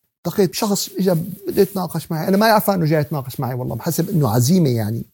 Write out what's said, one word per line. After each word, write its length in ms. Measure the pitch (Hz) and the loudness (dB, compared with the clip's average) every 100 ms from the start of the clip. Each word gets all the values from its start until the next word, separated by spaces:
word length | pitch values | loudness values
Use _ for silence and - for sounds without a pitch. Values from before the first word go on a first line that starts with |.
| _ _ | _ _
التقيت 340 | 170 190 185 | -4 0 0
بشخص 380 | - 233 294 - 370 | 0 -2 -2 -4 -2
إجا 140 | 190 170 180 - - | 0 0 -4 -10 -4
بده 140 | - | 0
يتناقش 500 | 190 190 175 165 - | 0 0 -6 -6 -6
معي، 160 | 160 160 | -4 0
أنا 80 | 190 | 4
ما 120 | 226 | 4
يعرف 220 | 214 - | 4 2
إنه 160 | 190 156 | 0 2
جاي 140 | 160 | 2
يتناقش 400 | 143 151 131 - | 0 -4 -6 -6
معي، 140 | 127 | -4
والله 220 | 127 127 117 | -4 -6 -6
بحسب 340 | - 160 175 | -4 -2 0
إنه 180 | 170 131 | 2 2
عزيمة 420 | 117 120 190 147 | 4 4 4 4
يعني. 320 | 117 104 113 - | 2 -2 -4 -8